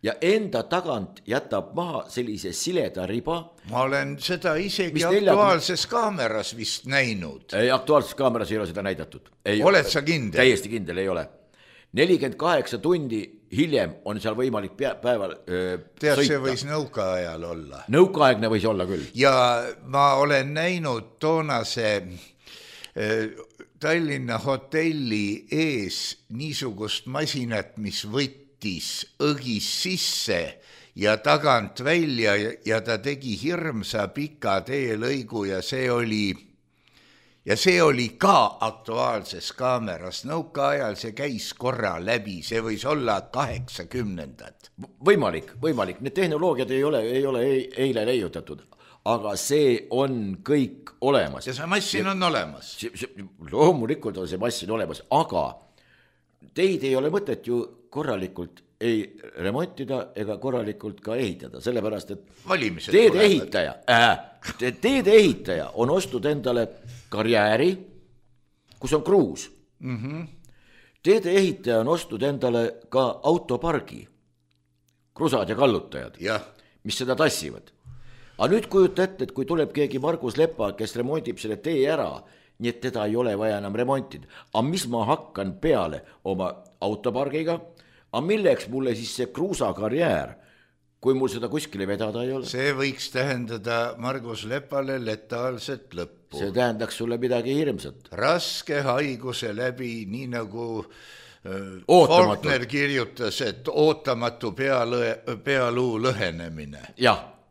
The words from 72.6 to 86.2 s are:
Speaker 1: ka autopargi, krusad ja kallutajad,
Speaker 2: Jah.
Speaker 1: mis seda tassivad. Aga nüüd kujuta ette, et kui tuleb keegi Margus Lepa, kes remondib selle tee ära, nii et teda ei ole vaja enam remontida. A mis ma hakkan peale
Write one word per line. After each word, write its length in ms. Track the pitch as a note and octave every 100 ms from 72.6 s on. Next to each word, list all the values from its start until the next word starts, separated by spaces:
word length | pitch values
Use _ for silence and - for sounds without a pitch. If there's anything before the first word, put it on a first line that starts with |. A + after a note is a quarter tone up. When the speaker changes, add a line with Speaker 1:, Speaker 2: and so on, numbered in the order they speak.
| A#2 - -
Speaker 1:
ka 160 | C3 B2+ -
autopargi, 840 | C#3+ E3+ - B2 E3 D3+ - A#1 - _ _ _ _ _ _ _ _ _ _ -
krusad 320 | D#3+ B2+ F#2
ja 80 | G#2
kallutajad, 600 | C#3 G2 - C#2 B1 -
Speaker 2:
Jah. 220 | F2 G#2+ - - _ _
Speaker 1:
mis 140 | - A2+
seda 180 | B2+ B2+
tassivad. 560 | D#3 - D2+ A1+ - _ - - - - -
Aga 160 | - A#2+
nüüd 140 | G#3 -
kujuta 380 | F#3+ F3+ - F#3
ette, 180 | F#3+
et 80 | B2
kui 140 | - C3+
tuleb 240 | E3+ D3
keegi 260 | - C#3+ B2+
Margus 380 | C#3 E3 B2+ A2
Lepa, 380 | D#3+ - G#2 G2
kes 160 | A2 A#2
remondib 420 | B2 D#3 C3 F#2
selle 160 | A2 G#2
tee 300 | D3+ D#3+ C3+
ära, 220 | D#3 G2+ C2 - _ _ _
nii 80 | A#2
et 120 | A#2
teda 260 | B2+ A#2+ G#2
ei 100 | A2+
ole 160 | B2 G2+
vaja 200 | A2 G#2
enam 160 | G2+
remontida. 540 | G#2 B2 C3+ A2+ - - - -
A 100 | G#2+
mis 220 | B2+ F3 C#3
ma 200 | A#2+ G#2+
hakkan 480 | D#3 - - G2 E2+
peale 460 | D#3 C3 E2+ C#2+ - -